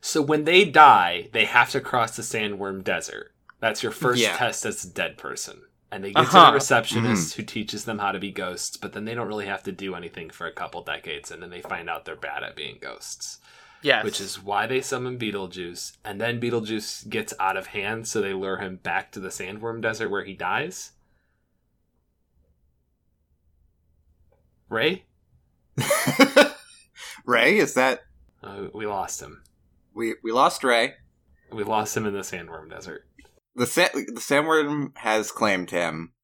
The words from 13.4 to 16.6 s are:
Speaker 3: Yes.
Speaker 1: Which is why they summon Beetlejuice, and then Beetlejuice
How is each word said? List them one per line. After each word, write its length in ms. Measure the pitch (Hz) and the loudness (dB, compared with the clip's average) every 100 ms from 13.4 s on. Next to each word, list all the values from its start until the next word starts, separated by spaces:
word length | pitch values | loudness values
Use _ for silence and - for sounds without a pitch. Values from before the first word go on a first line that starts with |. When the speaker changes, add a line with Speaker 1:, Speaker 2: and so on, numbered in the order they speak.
| _ - - - | _ -20 -20 -8
Speaker 3:
Yes. 200 | 147 120 107 | 0 2 0
Speaker 1:
Which 160 | - | -6
is 200 | 98 98 | -10 -12
why 240 | 98 101 113 | -4 -2 0
they 120 | 131 | -2
summon 380 | 131 131 127 127 | -4 -6 -6 -6
Beetlejuice, 760 | 110 98 92 92 87 87 - - - | -6 -6 -8 -10 -12 -10 -14 -14 -14
and 140 | 98 | -6
then 180 | 117 120 | -4 -2
Beetlejuice 680 | 120 117 | -2 -2